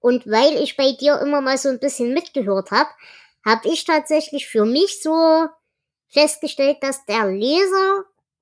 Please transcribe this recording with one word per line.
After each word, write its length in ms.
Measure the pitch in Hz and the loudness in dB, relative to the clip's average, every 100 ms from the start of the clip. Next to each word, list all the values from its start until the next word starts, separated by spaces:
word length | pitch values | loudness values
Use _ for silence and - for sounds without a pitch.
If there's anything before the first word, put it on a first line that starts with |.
Und 240 | 247 247 208 | -2 -2 0
weil 340 | 220 285 294 | 2 2 2
ich 140 | 285 - | -2 0
bei 160 | 269 | -2
dir 260 | - 285 294 | 0 0 0
immer 220 | 285 285 | 0 -2
mal 160 | 262 269 | -2 -2
so 120 | 277 | -2
ein 100 | 247 | -2
bisschen 340 | 277 - 240 | -4 -4 -4
mitgehört 580 | 294 339 277 196 190 190 | -4 -4 -4 -2 -2 0
hab, 160 | 220 294 - - - _ _ 220 | 0 -2 -6 -20 -20 _ _ -2
hab 200 | 226 - | 0 0
ich 200 | 320 - | -4 0
tatsächlich 640 | 311 - 311 302 285 - | -2 0 -2 -2 -8 -4
für 180 | 220 214 | 0 0
mich 360 | 277 392 - | 2 0 -2
so 460 | 311 320 320 320 320 - _ _ _ _ _ | -2 2 4 4 0 -6 _ _ _ _ _
festgestellt, 680 | 277 302 - 302 - 277 285 | 2 2 0 -8 -2 0 0
dass 240 | 269 262 - | -4 -6 -6
der 220 | 220 202 | -2 -2
Leser, 760 | 196 247 339 381 381 381 392 381 _ _ _ | -2 0 0 2 2 0 -2 -6 _ _ _